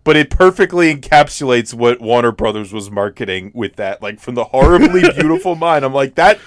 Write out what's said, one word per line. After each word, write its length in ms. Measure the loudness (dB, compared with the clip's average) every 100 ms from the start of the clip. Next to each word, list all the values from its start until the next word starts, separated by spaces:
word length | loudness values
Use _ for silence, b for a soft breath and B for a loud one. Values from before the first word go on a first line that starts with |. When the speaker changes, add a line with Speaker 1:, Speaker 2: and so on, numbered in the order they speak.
| 0
Speaker 1:
But 100 | 2
it 160 | 2
perfectly 640 | 2 2 2 -2 0 0 0
encapsulates 760 | 2 2 2 -2 -2 -2 -2 -2
what 260 | 0 0
Warner 300 | 0 0 0
Brothers 420 | -2 -4 -4 -8
was 160 | -12 -10
marketing 600 | -6 -6 -6 -8 -8 -10
with 220 | -10 -10 -8
that. 260 | -8 -8
Like, 180 | -12 -12
"From 140 | -10
the 120 | -8 -4
horribly 560 | 2 4 4 4 2
Speaker 2:
<laughs> 180 | 2 0
Speaker 1:
beautiful 360 | -2 -2 -4 -4
mind." 280 | 0 0 0
I'm 80 |
like, 220 | -2 -4 2
"That, 240 | 2 2